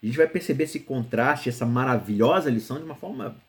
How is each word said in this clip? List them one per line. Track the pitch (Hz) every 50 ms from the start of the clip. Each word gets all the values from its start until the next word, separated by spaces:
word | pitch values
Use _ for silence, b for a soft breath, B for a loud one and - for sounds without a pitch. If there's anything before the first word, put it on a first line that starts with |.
a | - 110
gente | 123 147
vai | 160
perceber | 156 - 185 - - 147 131 156
esse | 156 - 147
contraste, | - - 135 127 117 113 - 113 120 135 147 143 - 123
essa | 120 - 127 117
maravilhosa | 120 127 127 131 127 110 95 101 104 101 110 127 165 190 160 147
lição | 120 110 107 - 127 143
de | 160
uma | 160 151
forma | - - 185 226 262 208 117 110 - _